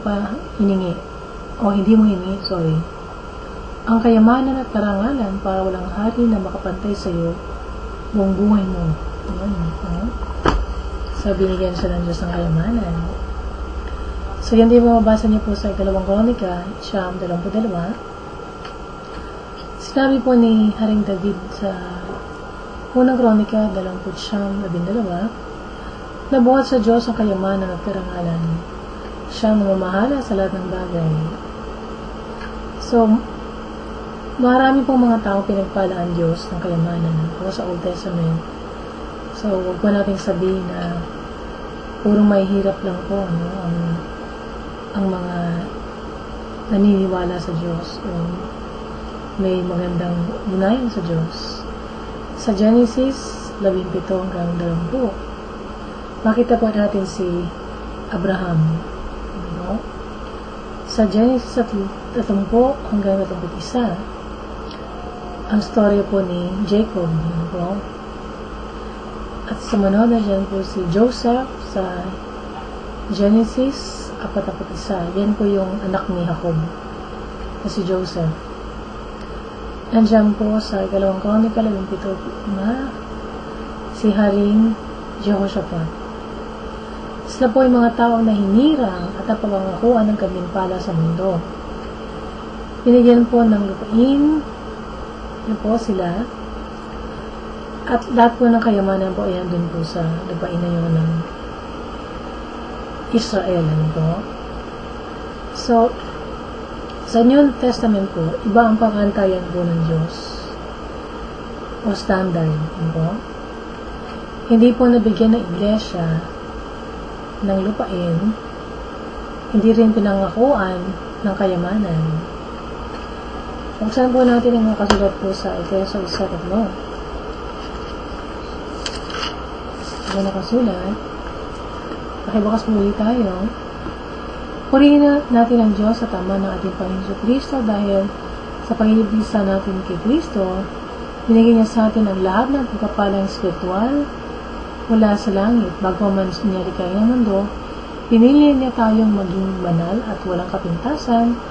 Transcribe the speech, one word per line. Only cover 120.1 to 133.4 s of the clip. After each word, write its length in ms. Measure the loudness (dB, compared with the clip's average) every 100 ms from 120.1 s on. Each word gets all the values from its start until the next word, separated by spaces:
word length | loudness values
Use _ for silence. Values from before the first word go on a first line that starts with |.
| 2 0 2 4 4 2 -2 -4 -6 -8 -4 -4
ng 100 | 0
kayamanan. 600 | 0 2 0 0 0 0 0 -2 -4 -10 -10 -10 -10 -10 -10 -10 -10 -10 -10 -10 -10 -10 -10 -4
Buksan 320 | -2 2 4
po 80 | 6
natin 320 | 6 6 6
ang 160 | 4 4
mga 160 | 2 4
kasulat 280 | 4 4 0
po 160 | -4
sa 240 | -2 -4 -4
Efeso 480 | -2 0 0 -4 -4
isa 240 | -4 -4
tatlo. 400 | -4 -2 0 0 -4 -8 -10 -8 -8 -8 -8 -10 -10 -10 -10 -10 -10 -10 -10 -10 -10 -10 -10 -10 -8 -8 -8 -8 -6 -6 -8 -10 -10 -10 -10 -10 -8 -4
Ano 160 | -2 0
nakasulat? 720 | -2 0 2 2 0 -4 -6 -8 -10 -10 -10 -10 -10 -10 -10 -10 -10 -10 -8 -2
Pakibukas 380 | 0 2 0 2
po 100 | 2
ulit 220 | 2 2
tayo. 460 | 2 2 2 0